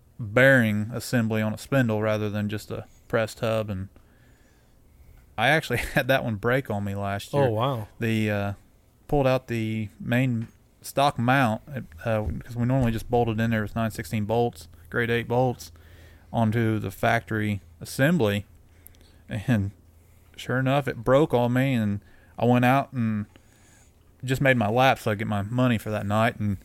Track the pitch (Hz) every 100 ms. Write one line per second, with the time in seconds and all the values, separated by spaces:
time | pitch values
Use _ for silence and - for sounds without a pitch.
0 | _ - 110 117 135 131 113 104 107 123
1 | - 123 110 110 107 104 - 139 120 107
2 | 110 107 107 104 104 104 - 107 - -
3 | - 117 107 - 117 110 107 95 98 -
4 | - _ - - _ _ _ _ _ _
5 | - - - - 120 156 - 120 - -
6 | 123 135 127 104 117 131 - 101 101 98
7 | 98 101 - 143 131 107 131 123 101 -
8 | 113 110 107 104 101 98 _ _ _ _
9 | - 147 131 131 - 117 110 110 104 -
10 | 113 120 131 113 113 _ _ _ - -
11 | 143 - 120 135 123 110 - 131 - -
12 | 120 110 104 80 - 117 123 135 117 113
13 | - 123 117 110 113 110 104 113 113 -
14 | 110 110 104 117 120 - - - - 120
15 | 117 117 117 120 131 120 - - - -
16 | - - - 117 110 117 113 107 104 -
17 | 113 117 - 110 107 101 - - - -
18 | 139 175 107 101 - - - - - -
19 | - - - 110 113 113 98 - - -
20 | _ - - - - 127 131 139 135 -
21 | 110 - 160 120 120 127 135 123 104 101
22 | - - - - 117 123 123 135 - 131
23 | 113 107 104 - _ _ - - _ _
24 | _ - 127 131 139 123 104 120 131 117
25 | 117 104 110 104 101 123 127 113 110 107
26 | 101 107 113 - 104 98